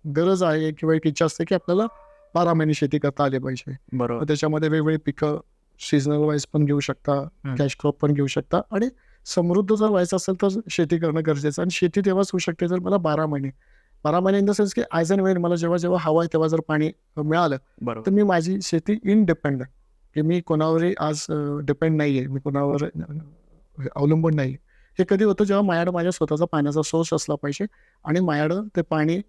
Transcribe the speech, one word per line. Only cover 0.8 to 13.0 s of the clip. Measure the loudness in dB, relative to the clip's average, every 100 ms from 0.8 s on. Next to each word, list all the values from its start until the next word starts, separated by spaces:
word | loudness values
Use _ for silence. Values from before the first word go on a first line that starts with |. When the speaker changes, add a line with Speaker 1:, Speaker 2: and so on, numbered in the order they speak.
| 0
Speaker 1:
एक | 2 0
इच्छा | 0 -2
असते | -2
की | -2
आपल्याला | -2 0 0 0 -6 -20 -20 _
बारा | 0 2
महिने | 2 2
शेती | 0 0 0
करता | -2 0
आली | 0 0
पाहिजे. | -4 -8 -10 -16 _
Speaker 2:
बरोबर. | -4 -2 -2
Speaker 1:
मग | -2
त्याच्यामध्ये | 0 0 0 0
वेगवेगळी | 2 0 0
पिकं | -4 -2 -2 -2 -8 _ _ _ 0
seasonal | 2 2 2 2
wise | 0 -2
पण | 0
घेऊ | 2 2
शकता, | -2 -6 -2
Speaker 2:
हम्म. | -2 -4 _ -8
Speaker 1:
कॅश | -2 -2 0
क्रॉप | -2 0
पण | 0
घेऊ | 2 0
शकता | -2 -2 -4 -2
आणि | -2 -4 _ _ _ -4
समृद्ध | -2 2 2 2
जर | 2 4
व्हायचं | 2 2 -2
असेल | -2
तर | 0 0 -2 -4
शेती | -2 0 0
करणं | 0 0 0
गरजेचं | 0 -2
आहे. | -2
आणि | -4
शेती | 0 0 0
तेव्हाच | 0 0 0
होऊ | -2
शकते | -4 -4 -2
जर | -2
मला | 0
बारा | 0